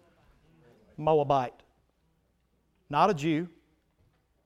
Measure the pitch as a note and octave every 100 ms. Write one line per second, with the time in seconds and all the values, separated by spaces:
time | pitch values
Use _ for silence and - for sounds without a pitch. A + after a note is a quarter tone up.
0 | _ _ _ _ _ _ - _ _ -
1 | D#3 D#3 C#3 C#3 A#2+ - _ _ _ _
2 | _ _ _ _ _ _ _ _ - C#3+
3 | F#3+ D#3+ D#3+ D3+ F3 - _ _ _ _
4 | _ _ _ _